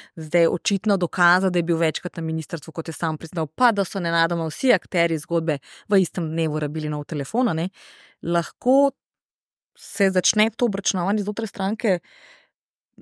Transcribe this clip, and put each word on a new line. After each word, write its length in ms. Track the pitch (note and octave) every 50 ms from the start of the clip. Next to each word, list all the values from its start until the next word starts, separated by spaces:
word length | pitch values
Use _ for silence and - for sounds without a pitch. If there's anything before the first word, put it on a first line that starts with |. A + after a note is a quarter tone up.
| - - -
zdaj 300 | - D#3 D#3 - F3 E3+
očitno 500 | E3 - E3+ - - G3+ G3 - G#3+ G3+
dokaza, 540 | F#3 F3+ E3 - - F3+ F3 F3 F#3 F#3+ F#3+
da 80 | F3 F3
je 40 | E3+
bil 140 | E3 E3+
večkrat 400 | D#3+ E3 D#3+ D#3 - - F3 -
na 60 | - D#3+
ministrstvu, 500 | D#3+ D#3+ D#3+ D#3 - - D#3 - - -
kot 160 | - D#3 -
je 40 | D#3
sam 260 | - - D#3+ D#3 D3+
priznal, 280 | E3 D#3+ - F3 D#3+
pa 260 | D3 - - B3+ A#3+ G#3+
da 120 | G3+ F#3+
so 160 | - - G3
nenadoma 460 | F3 E3+ E3+ E3+ E3 E3 F3 E3+ E3 D#3
vsi 240 | - - - C4 A3
akterji 460 | F3+ _ - - F3 E3+ E3+ E3 D3+
zgodbe 400 | - - E3+ E3+ D#3+ D#3+ D3 C#3 _ - - - - -
v 120 | G#3 G3
istem 300 | F#3 - - - E3+ D#3
dnevu 280 | D#3 E3 D#3+ D#3 D3 D3+
rabili 300 | D3+ D3 D3 D#3+ D3+ D3+
nov 160 | D3+ D3 C#3+
telefon, 440 | - D#3 D3 C#3 - - A#3+ B3+ A3
a 40 | D#3+
ne. 160 | D#3+ E3+ F#3 _ - - - - - - - _ - -
Lahko 680 | - E3+ E3+ E3 - - _ - B3 C4 C#4 C#4+ C#4 - _ _ _ _ _ _ _ _ _ _ _ _ _ _ _ _ -
se 320 | - - - - G3+ F#3+
začne 400 | F3+ F#3 F#3 - - G#3 G#3+ A3+ -
to 80 | - B3
obračunavanje 580 | A#3 G3 G3 - - - F#3 F3 F#3 G#3+ G#3+ G3
znotraj 240 | G3 G#3 - A3+
stranke 520 | G#3 - - F#3+ G3 A3+ - - A3 F#3 F3 _ _ - - - - - _ _ _ _ _ _ _ _ _ _ _ _ -